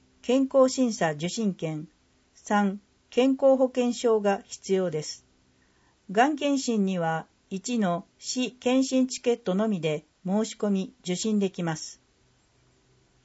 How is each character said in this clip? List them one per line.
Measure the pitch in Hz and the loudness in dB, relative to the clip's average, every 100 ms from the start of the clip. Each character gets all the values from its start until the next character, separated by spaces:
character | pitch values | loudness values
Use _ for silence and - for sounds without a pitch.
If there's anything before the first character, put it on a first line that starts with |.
| _ _ | _ _
健 | - 262 269 | -2 0 2
康 | 269 262 | 4 4
診 | 262 247 | 4 -2
査 | 208 165 | 0 -2
受 | 147 170 | -2 -6
診 | 226 214 | -2 -2
券、 | 175 160 156 156 _ _ _ _ | -2 -6 -6 -10 _ _ _ _
三、 | _ - 208 202 202 _ _ _ | _ -2 0 0 -2 _ _ _
健 | - 262 | 0 2
康 | 269 269 262 | 4 4 4
保 | 254 | 2
険 | 254 240 | 0 -2
証 | 233 240 220 | 0 2 2
が | 202 196 - | 2 -2 -4
必 | - - | -18 -2
要 | 190 180 | 0 0
で | 156 | -4
す。 | - - _ _ _ _ _ _ _ _ - | -8 -14 _ _ _ _ _ _ _ _ -6
が | 190 277 | 2 2
ん | 294 | 2
検 | 285 277 | 0 0
診 | 262 226 | 0 0
に | 190 185 | 0 0
は、 | 165 160 - _ _ | -2 -4 -6 _ _
一 | 190 - 240 | -10 -4 0
の | 190 175 - _ | 0 -2 -6 _
市 | - 254 254 | -10 -6 -6
健 | - 247 262 | -4 0 0
診 | 262 262 254 | 2 0 0
チ | - | -2
ケ | 240 | -2
ッ | 233 | -2
ト | - 185 | 0 0
の | 226 | 0
み | 190 | 0
で | 156 151 - _ | -2 -4 -6 _
申 | 180 202 | -4 -2
し | 220 - | -2 -4
込 | 208 | -2
み、 | 196 185 - | -2 -4 -10
受 | - 180 | -6 -4
診 | 220 208 | -2 0
で | 196 | -2
き | 185 | -2
ま | 170 | -6
す。 | 156 - - _ _ _ _ _ _ _ _ _ _ _ _ | -6 -10 -18 _ _ _ _ _ _ _ _ _ _ _ _